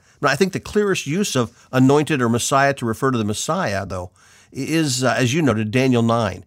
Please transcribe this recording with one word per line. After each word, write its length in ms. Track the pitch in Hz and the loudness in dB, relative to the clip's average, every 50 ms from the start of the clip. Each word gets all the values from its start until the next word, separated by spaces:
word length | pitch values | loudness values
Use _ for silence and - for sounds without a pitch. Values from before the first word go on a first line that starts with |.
| _ _ _ - | _ _ _ -2
Now, 80 | - 139 | 0 0
I 80 | 131 | 2
think 160 | - 196 185 | 2 0 -2
the 80 | - 117 | -2 -6
clearest 480 | - - - 214 208 196 180 - - 135 | -8 -4 -2 -2 0 0 -2 -2 -4 -4
use 260 | 151 196 208 - - | -2 -2 -2 -2 0
of 160 | 131 117 - - _ - - | -2 -2 -2 -6 _ -10 -2
anointed 500 | - 131 131 135 143 151 151 - 160 127 | 2 4 4 6 6 4 2 2 0 0
or 60 | 123 117 | 0 0
Messiah 440 | 117 113 - - 143 135 139 139 139 | 0 0 0 0 2 2 2 2 0
to 120 | - 127 | 0 -4
refer 240 | 113 107 - 139 135 | -4 -4 -2 -2 0
to 80 | 127 113 | 0 0
the 60 | 107 | -2
Messiah, 600 | 104 107 - - - 160 190 175 120 98 95 98 | -2 -4 -4 -4 -4 -4 -4 -4 -4 -4 -6 -6
though, 280 | 87 98 90 90 90 _ _ _ _ - - _ _ | -6 -8 -10 -10 -12 _ _ _ _ -20 -20 _ _
is, 500 | - 131 139 - 156 165 160 143 123 127 | -12 -10 -6 -2 0 0 0 0 0 0
uh, 120 | 131 123 113 | 0 0 0
as 160 | 113 131 117 | 2 0 0
you 80 | 131 170 | 2 2
noted, 280 | 160 127 107 110 110 107 | 2 2 2 0 -2 -2
Daniel 320 | 104 127 135 131 123 117 | 0 0 2 4 4 4
nine. 420 | 117 113 113 117 113 95 90 87 - | 4 2 2 2 0 -2 -4 -6 -14